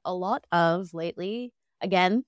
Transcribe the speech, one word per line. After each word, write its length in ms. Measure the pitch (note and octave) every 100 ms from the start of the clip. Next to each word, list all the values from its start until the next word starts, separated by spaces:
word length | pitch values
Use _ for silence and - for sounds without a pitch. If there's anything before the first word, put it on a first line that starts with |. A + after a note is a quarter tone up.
a 80 | -
lot 320 | F#3 F#3 C4+ -
of 420 | E3+ E3 F3 F#3
lately, 600 | E3 E3 - F#3 A#3 B3 - _ _
again, 440 | F#3+ F3+ F#3 A3+